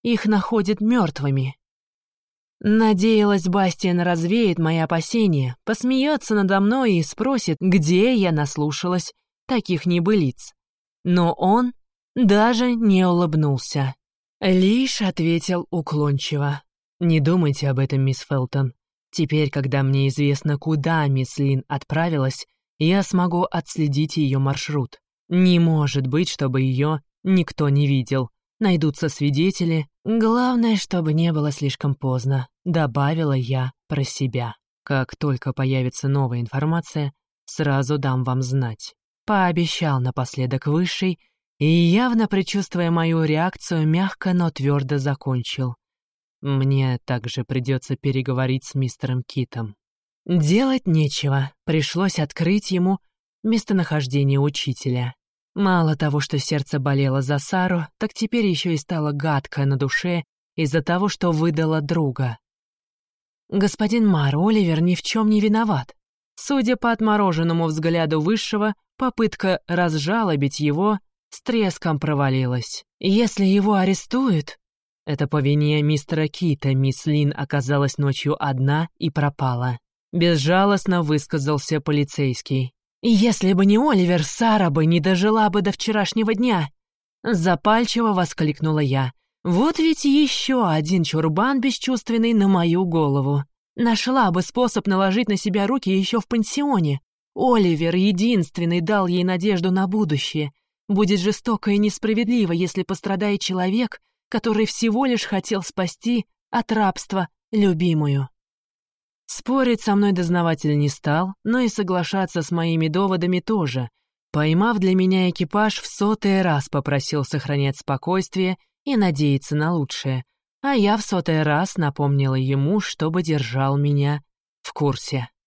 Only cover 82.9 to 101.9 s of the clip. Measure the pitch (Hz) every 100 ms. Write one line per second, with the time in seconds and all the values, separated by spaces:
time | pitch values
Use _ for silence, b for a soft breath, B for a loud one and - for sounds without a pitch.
82.9 | _ 240 208 233 202 185 185 196 214 294
83.9 | 214 175 175 156 - 226 214 175 147 156
84.9 | 170 156 180 208 220 214 202 190 - -
85.9 | 214 190 220 220 220 240 190 143 _ _
86.9 | _ _ _ - 196 175 170 208 220 233
87.9 | 233 226 185 175 - 156 147 156 151 143
88.9 | 135 131 - _ _ 180 175 294 320 320
89.9 | 302 285 285 285 - - 262 202 156 156
90.9 | 185 160 156 160 156 240 277 262 - -
91.9 | 254 - 226 226 226 196 190 170 170 185
92.9 | 165 147 139 135 143 139 _ _ - 233
93.9 | 220 254 262 214 175 - 240 247 214 202
94.9 | 190 196 196 226 196 214 196 202 262 -
95.9 | 190 185 233 - 233 214 - 285 226 156
96.9 | 139 _ _ _ - 254 233 185 156 165
97.9 | 180 196 180 226 220 160 - 170 175 165
98.9 | 208 180 175 180 180 202 185 185 185 190
99.9 | 214 190 143 - 156 147 - _ _ -
100.9 | 196 202 202 190 202 - 220 208 202 208